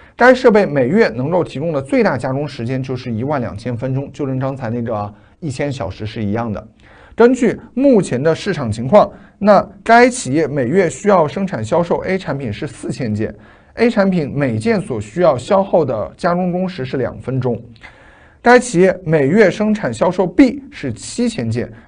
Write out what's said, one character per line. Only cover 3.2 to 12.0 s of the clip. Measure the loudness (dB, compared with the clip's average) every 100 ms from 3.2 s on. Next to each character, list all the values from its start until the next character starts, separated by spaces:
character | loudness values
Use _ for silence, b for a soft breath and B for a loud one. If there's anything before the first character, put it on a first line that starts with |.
万 | -4 -4
两 | -4 -8
千 | -8 -6
分 | -4 -4
钟， | -6
就 | -8 -6
跟 | -4
刚 | -6 -6
才 | -6
那 | -6
个 | -4 -6 -6 -12 B B
一 | -10
千 | -6 -6
小 | -6 -8
时 | -8 -10
是 | -6
一 | -4
样 | -4 -4
的。 | -8 -12 b b b b 2
根 | 4
据 | 4 0 -2 B
目 | 0 4 4
前 | 2 0
的 | 0 0
市 | -2
场 | -4 -4
情 | -6 2
况， | 4 4 B B B
那 | 4 4 4 -4 4
该 | 6 6
企 | 2 -2
业 | -2 0
每 | 0 0
月 | 2 0
需 | 0 2
要 | 4 2
生 | -2 -4
产 | -4
销 | -2 0
售 | 0
A | -2